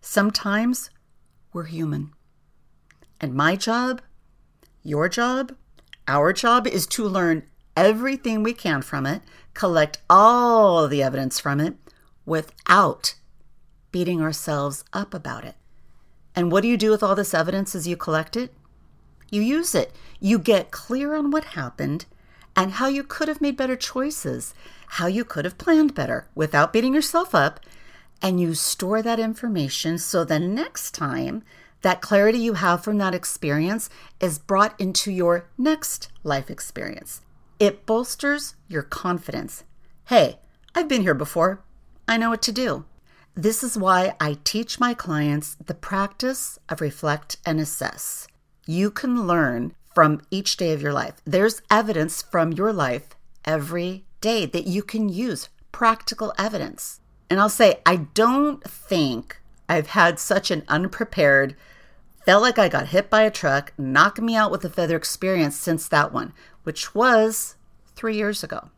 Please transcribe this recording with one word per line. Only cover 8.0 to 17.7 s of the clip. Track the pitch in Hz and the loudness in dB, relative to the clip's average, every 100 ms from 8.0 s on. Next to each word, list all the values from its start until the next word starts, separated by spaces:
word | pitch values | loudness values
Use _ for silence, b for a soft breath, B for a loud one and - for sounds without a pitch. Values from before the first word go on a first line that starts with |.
| 254 269 247 214 | -2 -4 -2 -2
we | 214 | -2
can | 240 - 208 | -4 -2 -2
from | 131 143 135 | -2 -6 -4
it, | 180 - b b | -6 -10 b b
collect | - 196 165 151 - - | -4 0 2 2 -2 6
all | 185 214 240 240 226 208 170 151 | 8 10 8 4 6 6 6 2
the | 143 | 2
evidence | 131 135 131 - | 0 -2 -4 -4
from | - 139 | -2 0
it | 160 285 - b b b | -2 -4 -18 b b b
without | - 160 - - - 180 175 - - - - - - - - _ _ | -4 -4 -4 -14 4 6 6 0 -6 -8 -20 -20 -20 -20 -20 _ _
beating | 180 175 175 | -6 -2 -2
ourselves | 156 156 - 147 143 139 - | -2 -4 -6 -4 -4 -8 -10
up | 190 196 | -10 -8
about | 180 143 120 | -10 -12 -12
it. | - - _ - - - _ _ - | -14 -20 _ -20 -20 -20 _ _ -12
And | - 175 | -2 2
what | 180 | 2
do | 220 | 2
you | 240 | 2
do | 220 | 2
with | 214 | 2
all | 202 | 2
this | 196 202 | 0 0
evidence | 175 165 190 190 | 0 0 -2 -4